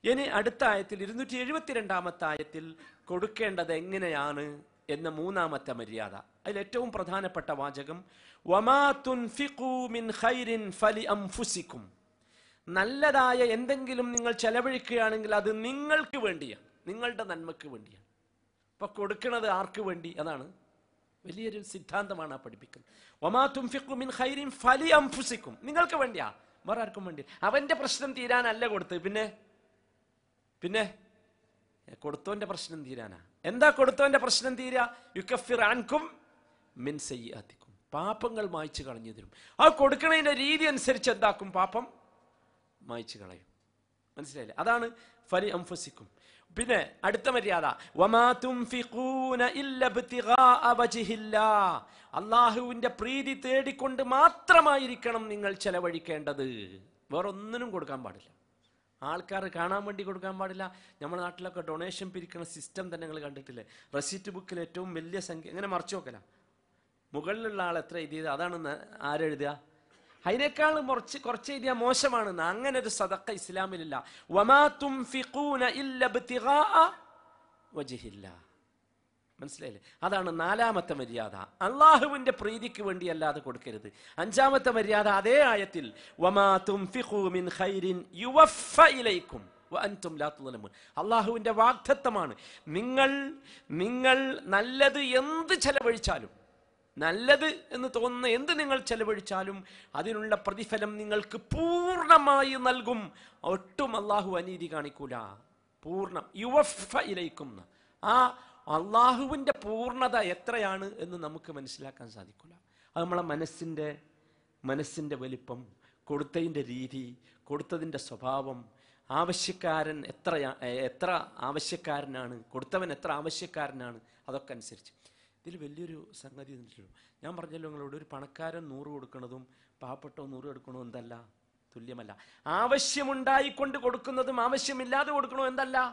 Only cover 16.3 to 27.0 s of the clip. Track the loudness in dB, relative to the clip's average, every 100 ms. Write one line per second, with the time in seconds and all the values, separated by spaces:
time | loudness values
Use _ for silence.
16.3 | -4 -10 -14 _ _ -12 -8 -6 -6 -8
17.3 | -8 -10 -14 -16 -18 -20 -20 _ _ _
18.3 | _ _ _ _ _ -12 -6 -6 -4 -2
19.3 | -2 0 0 -2 -6 -6 -6 -10 -8 -6
20.3 | -6 -12 -20 _ _ _ _ _ _ -18
21.3 | -10 -10 -10 -14 -16 -6 -6 -6 -8 -10
22.3 | -12 -14 -20 -20 -20 _ _ -20 _ 2
23.3 | 4 4 0 -4 -6 -6 -8 -6 -2 -2
24.3 | -2 -8 0 4 4 8 6 6 -4 -6
25.3 | -8 -10 -14 -2 2 2 2 0 -2 -8
26.3 | -8 _ _ -6 -4 -4 -8